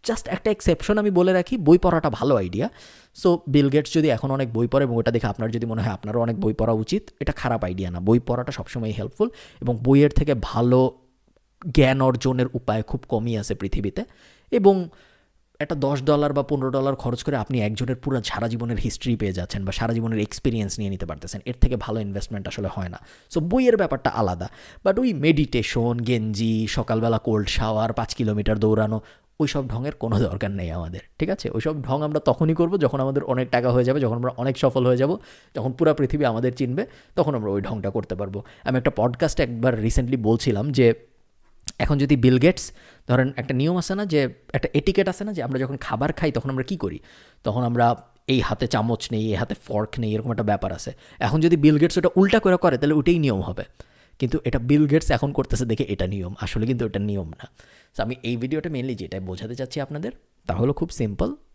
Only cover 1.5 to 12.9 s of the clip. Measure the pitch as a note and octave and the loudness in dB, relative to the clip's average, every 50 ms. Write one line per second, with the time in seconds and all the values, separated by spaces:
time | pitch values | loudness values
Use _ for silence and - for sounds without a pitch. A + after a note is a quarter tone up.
1.5 | C4 A#3+ E3 D3 E3+ F3+ - F#3 E3+ E3 D#3 D3+ A2 - A#2+ C#3 C#3 A2 F#2+ F2+ | -4 0 6 8 8 8 8 4 2 2 0 0 -2 0 0 2 2 2 0 -2
2.5 | F2+ G2 C3+ A#3+ - - - - - - - _ _ - - F#3 F3 E3 - D3 | -4 -4 -4 -4 -6 -14 -20 -20 -20 -20 -20 _ _ 0 2 2 2 2 0 2
3.5 | C3+ C#3+ C#3 C#3 C3+ D3+ D3 - - D#3+ D3+ D#3 A#2+ A2+ - C3+ C3+ C3+ C3+ A#2 | 4 4 4 4 2 0 0 2 0 2 2 2 2 0 0 -2 -2 -2 -2 -2
4.5 | A#2 A2+ A#2+ A#2+ - C#3 C#3 B2+ A#2+ A#2 A2 - A#2 A#2 - A2 G2+ - A2+ A2+ | 0 0 0 2 2 2 2 2 0 0 0 0 0 0 -2 -2 -4 -4 -4 -4
5.5 | A2 A#2 A#2 A#2 A2 A2 F#2+ A#2+ G2 - - G#2 G#2+ A#2+ A#2 A#2+ A2+ F#2+ G2+ A2 | -2 -4 -4 -4 -4 -2 -2 -4 -4 -6 -8 -4 -2 -2 0 0 -2 -2 -2 -2
6.5 | A2 - A2 A2+ A2+ A2 A2 - - G#3 - - _ _ - - - - - B2 | 0 0 0 0 2 0 0 -2 -4 -4 -4 -6 _ _ -6 -4 -4 -4 -2 -2
7.5 | A#2 A2+ - F2+ F2+ F#2+ F#2+ F2+ F2 F2 F2+ G2+ A#2 B2 B2 - A#2+ B2 B2 - | -2 -2 -2 -4 -4 -4 -6 -6 -6 -2 2 4 4 4 4 0 -4 -4 -4 -6
8.5 | - - - - - B2 A2+ A2 G#2+ - G2+ A2+ - - G#3 A#3+ - - - - | -8 -10 -10 -10 -8 -8 -6 -6 -6 -6 -8 -10 -2 -2 -2 -2 -2 -10 -20 -20
9.5 | - _ - B2 B2 A2 A#2+ B2+ C#3 C#3 D3 D3 - - D3 D3+ C#3 A2+ G2 - | -16 _ -4 -4 -4 0 4 6 6 8 6 6 6 2 2 2 0 -2 -2 -4
10.5 | - - A#2+ A#2+ B2+ B2+ B2+ C3 - _ _ _ _ _ _ _ _ _ _ _ | -2 0 2 4 6 4 4 2 0 _ _ _ _ _ _ _ _ _ _ _
11.5 | _ _ - F3 A#2+ - C3+ B2+ C3 C3+ C3+ C3 B2 A#2 - C3 B2+ B2+ B2+ B2+ | _ _ -12 0 4 4 4 4 4 4 2 2 2 2 0 0 2 2 0 -2
12.5 | - B2 - - G#2+ A2 G#2+ - | -2 -6 -4 -2 -2 -2 -2 -4